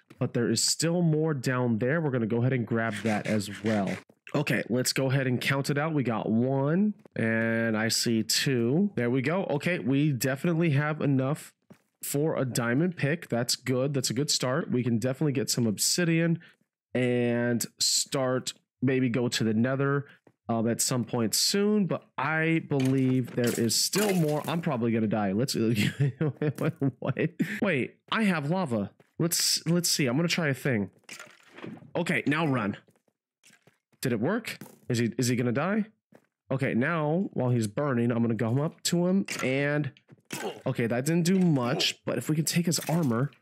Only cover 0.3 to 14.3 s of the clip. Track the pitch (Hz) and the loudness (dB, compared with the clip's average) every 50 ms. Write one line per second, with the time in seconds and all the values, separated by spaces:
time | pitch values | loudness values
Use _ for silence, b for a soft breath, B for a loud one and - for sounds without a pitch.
0.3 | - 120 120 92 113 107 - - - - 151 165 170 180 175 160 156 151 156 160 | 0 0 0 2 2 2 0 0 0 0 0 0 2 2 2 4 2 2 2 0
1.3 | 156 135 113 139 127 127 127 120 117 107 123 123 143 175 160 147 123 127 113 101 | 0 -2 -2 -2 0 0 2 2 2 2 2 0 0 0 0 0 0 0 0 0
2.3 | 117 117 120 131 135 127 113 - 120 113 113 113 107 104 - 113 107 104 - - | 0 2 2 2 2 0 0 0 0 0 0 -2 -2 -2 -2 -2 -2 -2 0 0
3.3 | 104 110 101 104 101 - - 110 110 104 98 92 92 95 - - _ _ _ - | -2 -2 -2 -4 -8 -4 -2 0 0 0 0 -2 -4 -6 -10 -16 _ _ _ -6
4.3 | - 139 147 - 123 101 - - 120 127 123 - - - 135 135 127 139 135 127 | -4 -2 -2 0 -2 -2 -2 -2 -2 0 0 0 -2 0 0 0 2 0 2 0
5.3 | 127 117 - - 135 139 135 - 147 139 147 165 156 147 123 123 113 107 - 98 | 0 0 0 0 0 0 0 -2 -2 -2 -2 0 0 0 0 0 -2 -2 0 2
6.3 | 107 113 120 131 135 135 135 143 160 185 208 214 208 - - - - - 117 113 | 2 2 2 2 2 0 2 2 2 2 2 2 0 -4 -10 -10 -4 -2 0 0
7.3 | 113 113 113 113 113 113 117 113 110 107 110 113 113 - - 123 117 113 104 - | 2 0 0 0 0 0 0 0 0 0 0 0 0 0 0 0 0 0 0 0
8.3 | - - - 147 135 120 117 117 135 165 202 202 - - 120 120 123 135 123 143 | -2 0 0 0 0 2 2 2 2 2 2 0 0 -2 -2 0 0 0 0 0
9.3 | 165 196 185 - 139 147 - 175 180 175 - 113 135 139 147 156 139 120 - 131 | -2 -2 -2 -2 -2 -2 0 -2 -2 -2 0 0 2 2 2 2 0 0 0 -2
10.3 | 135 131 - 175 170 160 175 170 139 135 151 151 156 151 - 143 139 131 131 131 | -2 0 0 0 0 2 2 2 2 2 2 0 -2 0 0 2 2 2 2 0
11.3 | 151 - - - - _ _ _ - - _ _ _ _ - - - 143 147 160 | -2 -4 -6 -12 -20 _ _ _ -20 -20 _ _ _ _ -10 -4 -2 0 0 2
12.3 | 147 - 135 127 107 - 117 117 120 135 165 190 170 - - 139 156 170 - - | 0 0 -2 0 0 0 0 2 2 2 2 0 0 -2 -2 -2 -2 -2 -4 -4
13.3 | 123 117 120 - - - - 123 131 123 131 147 143 135 123 - 117 117 147 147 | -2 -2 -2 -2 -4 -4 -2 -2 0 0 0 0 0 -2 -2 -2 -2 -2 -2 -2